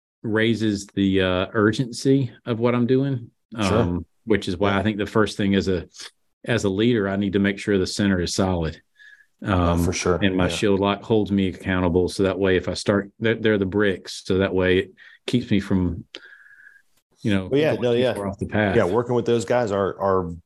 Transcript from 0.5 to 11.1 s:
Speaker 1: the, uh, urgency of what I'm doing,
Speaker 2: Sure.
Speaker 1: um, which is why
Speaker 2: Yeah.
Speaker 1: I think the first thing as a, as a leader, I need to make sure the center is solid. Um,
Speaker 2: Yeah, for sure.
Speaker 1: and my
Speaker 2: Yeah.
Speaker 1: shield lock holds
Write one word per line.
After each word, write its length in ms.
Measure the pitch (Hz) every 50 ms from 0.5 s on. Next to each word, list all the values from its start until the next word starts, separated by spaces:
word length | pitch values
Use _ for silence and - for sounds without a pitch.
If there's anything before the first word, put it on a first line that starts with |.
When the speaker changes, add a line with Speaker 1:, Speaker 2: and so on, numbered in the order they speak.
| 113 101 110 107 101 101 98 -
Speaker 1:
the, 340 | - 101 98 98 95 95
uh, 260 | 92 92 90 90 95 -
urgency 800 | - 113 104 110 110 110 135 113 120 - - 139 135 139 135 117 - - -
of 140 | 127 120 110
what 160 | 117 123 120
I'm 120 | 123 120 120
doing, 420 | 131 131 139 139 139 120 117 - _ _ _ _ - 113
Speaker 2:
Sure. 200 | 104 95 98 110
Speaker 1:
um, 260 | 117 87 90 87 85 - _ _ _
which 240 | - 107 98 - 101
is 80 | 90
why 160 | 87 101 98
Speaker 2:
Yeah. 80 | 98 98
Speaker 1:
I 40 | 95
think 140 | 107 107 98
the 60 | 101
first 300 | 95 - 113 107 104 -
thing 200 | - 104 98 98
as 120 | 98 85 95
a, 200 | 92 85 80 - - - - - - _ _ _ _ _ -
as 180 | - 120 110 107
a 60 | 101
leader, 400 | 95 98 110 120 123 110 98 98
I 80 | 98 101
need 160 | 101 98 92
to 60 | 101
make 200 | 98 101 98 98
sure 180 | - - 101 95
the 80 | 92 87
center 340 | - - 104 101 98 90
is 120 | 85 80 -
solid. 480 | - 98 92 92 87 82 78 78 - _ _ _ _ - - - - _ _ _ _ -
Um, 360 | 107 101 90 87 85 85 85
Speaker 2:
Yeah, 60 | 85
for 80 | 90 90
sure. 220 | - - 92 90 85 101
Speaker 1:
and 120 | 95 92
my 100 | 92 90
Speaker 2:
Yeah. 100 | 90 85
Speaker 1:
shield 240 | 87 113 104 98 92
lock 240 | 101 101 101 101 -
holds 260 | -